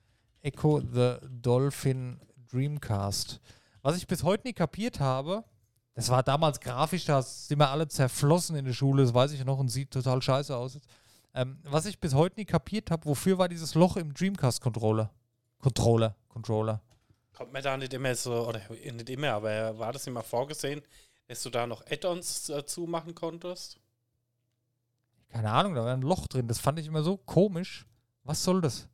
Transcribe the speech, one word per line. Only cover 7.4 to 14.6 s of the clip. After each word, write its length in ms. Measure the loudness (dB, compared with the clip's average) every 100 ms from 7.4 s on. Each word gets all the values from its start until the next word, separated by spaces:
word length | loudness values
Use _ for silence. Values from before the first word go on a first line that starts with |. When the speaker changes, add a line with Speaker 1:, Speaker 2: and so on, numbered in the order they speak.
| -2 4
Speaker 1:
wir 120 | 4
alle 180 | 4 -2
zerflossen 680 | 2 0 4 4 4 2
in 120 | -4 -4
der 60 |
Schule, 300 | 0 2 6
das 120 | 6
weiß 180 | 6 2
ich 120 | 2
noch 140 | -2 0
und 100 | 0
sieht 220 | -2 -4
total 320 | -2 0 0
scheiße 340 | 2 0 0 -4
aus. 220 | -6 -10 -20 -20 _ _ _
Ähm, 240 | -4 -4 -6
was 220 | -2 0 0
ich 120 | -2
bis 160 | 2
heute 240 | 4 4 2
nie 60 |
kapiert 480 | 0 0 0 -4 -2
hab, 120 | -2
wofür 320 | 0 0 2 4
war 100 | 2
dieses 260 | -2 0
Loch 220 | 6 6 4
im 180 | -4
Dreamcast-Controller? 960 | -2 -2 2 0 0